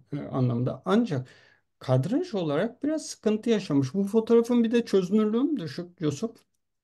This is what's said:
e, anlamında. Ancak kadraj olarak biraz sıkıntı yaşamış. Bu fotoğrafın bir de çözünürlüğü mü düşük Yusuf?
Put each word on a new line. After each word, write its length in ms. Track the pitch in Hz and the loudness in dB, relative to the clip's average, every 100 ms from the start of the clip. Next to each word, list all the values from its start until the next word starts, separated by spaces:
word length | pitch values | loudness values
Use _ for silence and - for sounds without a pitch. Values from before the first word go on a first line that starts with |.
| - | -10
e, 60 | 143 | -10
anlamında. 640 | 139 143 127 120 127 - - | -6 -2 0 0 -2 -4 0
Ancak 440 | 208 240 139 127 - _ _ _ _ | 0 0 -4 -6 -14 _ _ _ _
kadraj 560 | - 131 151 269 359 202 | 0 0 2 -2 -2 -4
olarak 480 | 165 143 226 - | -2 -2 -2 -4
biraz 240 | 285 311 302 | -4 -4 -6
sıkıntı 420 | - 220 214 233 | -4 -2 0 0
yaşamış. 440 | 214 190 143 131 | 0 2 0 2
Bu 100 | 196 196 | 0 0
fotoğrafın 580 | 226 220 233 233 240 | 0 4 4 4 2
bir 80 | 226 | 2
de 140 | 233 233 | 0 2
çözünürlüğü 540 | 196 180 214 214 226 | 2 2 2 2 2
mü 160 | 294 277 | 0 -2
düşük 400 | 160 139 175 - | -6 -10 -12 -6
Yusuf? 360 | 151 139 226 - _ _ _ _ | -4 -2 -6 -8 _ _ _ _